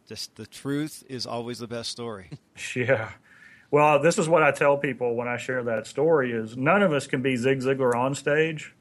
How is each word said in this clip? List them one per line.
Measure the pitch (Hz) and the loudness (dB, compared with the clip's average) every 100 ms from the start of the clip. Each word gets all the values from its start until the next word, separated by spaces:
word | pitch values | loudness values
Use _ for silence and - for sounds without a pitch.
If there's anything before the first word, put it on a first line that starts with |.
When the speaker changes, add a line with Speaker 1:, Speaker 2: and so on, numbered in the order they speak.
| - | -16
Speaker 1:
just, | 107 - - | -14 -14 -16
the | 107 | -18
truth | - 139 143 156 - - | -12 -6 -6 -6 -12 -16
is | 123 | -12
always | - 117 117 113 | -8 -8 -8 -10
the | 113 | -10
best | 117 113 | -10 -10
story. | - 117 101 87 - _ | -10 -12 -12 -16 -20 _
<laughs> | - - | -14 -8
Speaker 2:
Yeah. | 127 120 117 104 - _ - - - _ | -2 2 0 0 -14 _ -20 -20 -20 _
Well, | 143 151 143 | 4 6 6
this | 160 180 | 4 2
is | 160 | 2
what | 165 | 4
I | 147 | 4
tell | 139 147 143 | 4 2 2
people | 143 117 120 | 0 -2 -2
when | 117 120 | -2 -4
I | 120 | -6
share | - 127 | -4 -4
that | 117 110 - | -2 -4 -4
story | - 160 151 123 | 0 2 4 2
is | 113 110 123 | -2 -6 -2
none | 143 202 | 2 4
of | 190 | 2
us | 143 - | 0 -2
can | 139 | -2
be | 131 127 | -2 0
Zig | 131 135 | 2 2
Ziglar | 131 135 127 | 0 0 2
on | 120 131 | 2 0
stage. | 143 151 151 160 156 - _ | -2 0 0 0 -4 -14 _